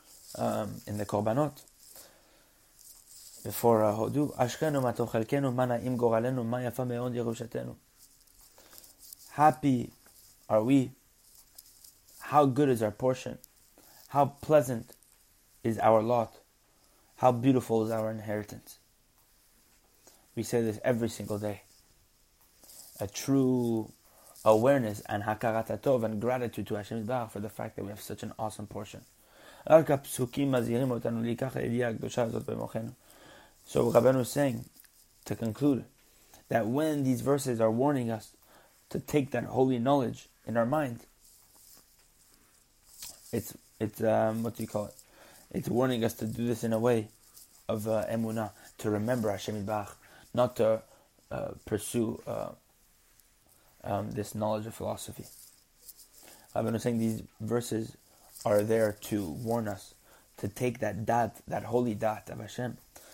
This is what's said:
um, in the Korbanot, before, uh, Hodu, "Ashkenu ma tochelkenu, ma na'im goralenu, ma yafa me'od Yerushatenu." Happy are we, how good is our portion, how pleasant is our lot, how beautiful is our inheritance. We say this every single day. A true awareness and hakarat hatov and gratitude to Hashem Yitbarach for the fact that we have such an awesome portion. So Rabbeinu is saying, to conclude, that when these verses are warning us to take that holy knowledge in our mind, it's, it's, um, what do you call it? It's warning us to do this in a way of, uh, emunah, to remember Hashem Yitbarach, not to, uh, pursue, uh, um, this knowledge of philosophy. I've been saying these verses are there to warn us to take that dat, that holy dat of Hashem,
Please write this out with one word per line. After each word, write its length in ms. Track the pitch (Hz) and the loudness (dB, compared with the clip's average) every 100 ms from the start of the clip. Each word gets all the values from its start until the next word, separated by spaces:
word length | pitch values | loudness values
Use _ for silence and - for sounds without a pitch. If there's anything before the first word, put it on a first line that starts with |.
| - - - - | -20 -20 -16 -6
um, 440 | 117 110 104 107 - | -2 -2 -4 -8 -8
in 100 | 104 | -6
the 80 | 104 | -4
Korbanot, 560 | 104 107 120 151 143 - _ - - - - _ _ _ _ _ _ - - - - - - | -2 0 0 0 -4 -18 _ -20 -20 -20 -20 _ _ _ _ _ _ -20 -20 -20 -20 -20 -14
before, 400 | 110 - 117 110 | -10 0 4 6
uh, 100 | 107 | 4
Hodu, 380 | 107 110 127 147 - | 2 0 0 -2 0
"Ashkenu 440 | 123 - 156 143 | -2 0 -2 0
ma 100 | 127 | 0
tochelkenu, 600 | 117 117 117 110 139 135 | 0 -2 -2 0 0 0
ma 120 | 123 127 | 0 0
na'im 300 | 120 123 123 | 0 -2 0
goralenu, 440 | 117 113 123 131 113 | 2 2 0 -2 -2
ma 140 | 123 | -4
yafa 260 | 123 127 127 | -4 -4 -4
me'od 260 | 120 123 | -4 -4
Yerushatenu." 640 | 120 117 117 117 123 123 120 _ _ - _ _ - - - - - - - - - - | -4 -4 -4 -6 -8 -8 -12 _ _ -20 _ _ -20 -20 -20 -20 -20 -20 -20 -20 -20 -14
Happy 600 | - 151 151 143 123 120 - - - - - - | 4 4 6 2 2 0 -10 -20 -20 -20 -20 2
are 140 | 110 | 2
we, 300 | 113 139 127 - _ _ _ - - - - - - - _ - | 6 6 4 -4 _ _ _ -20 -20 -20 -20 -20 -20 -20 _ -18
how 260 | - 143 139 | 2 6 6
good 240 | 123 147 | 6 4
is 100 | 117 | 4
our 80 | 107 | 0
portion, 480 | - 131 127 - - - _ _ - - - - | 0 -2 -2 -6 -12 -16 _ _ -20 -20 -20 -2
how 160 | 139 135 - | 2 2 0
pleasant 560 | - 151 131 117 123 - _ _ _ _ _ _ | 4 6 6 -2 -6 -16 _ _ _ _ _ _
is 160 | 117 110 | -2 4
our 220 | 110 110 | 6 6
lot, 380 | 110 120 110 - _ _ _ _ _ _ _ - | 6 0 0 -8 _ _ _ _ _ _ _ 2
how 160 | 127 | 4
beautiful 520 | 120 131 127 117 113 | 4 4 4 4 2
is 60 | 110 | 2
our 200 | 113 110 | 0 -2
inheritance. 680 | 110 107 107 104 113 - - _ _ _ _ _ _ _ _ _ _ _ _ - - _ | -4 -4 -4 -4 -12 -18 -20 _ _ _ _ _ _ _ _ _ _ _ _ -20 -20 _
We 80 | 117 | -8
say 200 | 107 120 | -2 0
this 180 | 113 107 | 0 0
every 280 | 127 117 113 | 0 0 0
single 280 | - 104 104 | -4 -6 -4
day. 260 | 107 98 - _ _ _ _ _ _ _ _ _ - - - - | -4 -6 -12 _ _ _ _ _ _ _ _ _ -20 -20 -20 -10
A 80 | 98 | -8
true 840 | - - 135 131 127 120 113 110 - _ - - - | -6 0 2 4 2 0 -2 -4 -12 _ -20 -20 0
awareness 560 | 110 110 127 143 110 101 - | 6 6 6 4 2 -4 -6
and 180 | 107 | -4
hakarat 440 | 107 107 117 110 - | -2 -2 0 -2 -2
hatov 340 | 107 143 131 | -2 0 2
and 140 | 110 107 | 0 -2
gratitude 460 | 113 127 120 - 98 | -2 -2 -4 -6 -6
to 80 | 104 | -6
Hashem 280 | 101 113 | -6 -6
Yitbarach 260 | 107 127 110 | -4 -4 -4
for 100 | 104 | -8
the 100 | 104 | -10
fact 260 | - 113 - | -8 -10 -8
that 80 | |
we 60 | 101 | -10
have 100 | 107 | -10
such 220 | - 107 | -12 -10
an 100 | 110 - | -10 -8
awesome 280 | 110 - 104 | -8 -8 -12
portion. 380 | 104 104 - - _ _ - - - - | -10 -12 -14 -20 _ _ -20 -20 -14 6
So 160 | 156 151 139 - - 123 - 139 127 117 117 135 117 117 117 117 117 131 127 120 120 120 110 - - 113 113 - 113 113 113 113 127 _ - - - - _ - 139 120 | 6 8 2 0 -6 -4 -2 2 2 2 0 0 -2 -2 -2 -2 -2 -4 -4 -2 0 0 -2 -4 -2 -2 -2 -4 -6 -6 -6 -8 -12 _ -20 -20 -20 -20 _ -2 2 4
Rabbeinu 300 | 117 120 131 | 6 6 4
is 80 | 117 | 2
saying, 400 | 143 143 117 117 - - _ _ _ | 0 0 -2 -8 -20 -20 _ _ _
to 100 | - | -10
conclude, 520 | 104 113 107 143 120 117 _ _ _ _ - _ | -4 -4 0 2 2 -2 _ _ _ _ -20 _
that 180 | 123 107 | -2 0
when 360 | 135 156 147 | 0 0 0
these 180 | 131 120 | 0 0
verses 380 | 123 143 135 113 | 2 0 0 2
are 100 | 110 | 2
warning 400 | 113 139 139 117 | 4 2 0 -2
us 260 | 110 - - _ - _ _ _ | -4 -8 -20 _ -20 _ _ _
to 100 | 135 | -8
take 300 | - 147 131 | 0 0 0
that 140 | 120 | -2
holy 340 | - - 131 123 | -2 2 4 4
knowledge 500 | 123 143 113 120 - _ - | 2 2 2 -4 -14 _ -2
in 120 | 113 | 0
our 80 | 117 | 2
mind, 400 | 151 139 117 - _ - - _ - - - _ _ _ _ _ _ _ _ _ _ _ - - - - | 0 -2 -6 -14 _ -20 -20 _ -20 -20 -20 _ _ _ _ _ _ _ _ _ _ _ -18 -18 -18 -8
it's, 220 | 117 - - _ _ | -6 -6 -14 _ _
it's, 220 | 107 - | -8 -2
um, 400 | 113 110 110 110 | 2 2 2 0
what 140 | 113 110 | -4 -6
do 60 | |
you 60 | 110 | -4
call 160 | 104 104 | -4 -6
it? 80 | - - - - - - | -10 -20 -20 -20 -20 -8
It's 180 | - - | -6 -2
warning 360 | 113 127 123 | 0 2 2
us 80 | 113 | 0
to 120 | - 110 | -2 -6
do 200 | 117 120 | -2 -2
this 180 | 117 | -2
in 100 | 113 | 0
a 40 | 110 | 2
way 300 | 120 117 104 - _ - - _ - | 2 2 0 -12 _ -20 -20 _ -6
of, 200 | 110 107 | -4 0
uh, 160 | 110 - | 0 0
emunah, 400 | 113 113 110 107 - - - | -2 -2 -4 -6 -8 -20 -6
to 120 | 110 | -2
remember 400 | 104 107 127 107 | 0 0 0 0
Hashem 340 | 98 - 107 | -2 -4 -6
Yitbarach, 300 | 98 107 98 - - - - | -4 -4 -6 -14 -20 -20 -8
not 220 | 120 123 - | 0 0 2
to, 260 | 110 110 - - _ _ _ | 2 2 -2 -20 _ _ _
uh, 220 | - - - | -8 -6 -8
pursue, 560 | - 104 - 120 113 - - | -6 -4 -2 -2 -2 -4 -8
uh, 260 | 110 - - _ _ _ _ _ _ _ _ _ _ _ _ | -8 -8 -12 _ _ _ _ _ _ _ _ _ _ _ _
um, 280 | - 101 107 | -6 -6 -4
this 240 | 110 104 | -6 -8
knowledge 320 | 107 107 107 110 | -4 -4 -4 -6
of 80 | |
philosophy. 500 | - 101 110 - 127 - - - _ _ _ - - - - - - - | -8 -8 -8 -10 -16 -18 -20 -20 _ _ _ -20 -20 -20 -20 -20 -20 -8
I've 100 | 117 | -4
been 140 | 113 113 | -2 -2
saying 200 | 123 117 | -2 0
these 240 | 113 110 - _ | 0 -2 -8 _
verses 560 | 110 120 120 113 113 - _ _ - - | -4 -2 -2 -4 -6 -12 _ _ -20 -8
are 180 | 113 104 | 2 2
there 300 | 107 113 107 104 | 4 2 2 0
to 220 | - 104 | -4 -2
warn 440 | 90 76 113 117 107 | -2 -6 -4 -2 -4
us 260 | 98 - - _ - _ - | -8 -12 -20 _ -20 _ -10
to 100 | 98 | -8
take 320 | - 127 120 | -4 -4 -2
that 260 | 107 101 110 | -4 -4 0
dat, 340 | 117 110 - - | 2 2 -4 -8
that 160 | - | -8
holy 300 | 104 120 123 | -2 0 0
dat 340 | 104 110 110 - | 0 -2 -4 -8
of 100 | 117 | -12
Hashem, 380 | 107 - 123 120 - - - | -12 -8 -8 -8 -18 -20 -20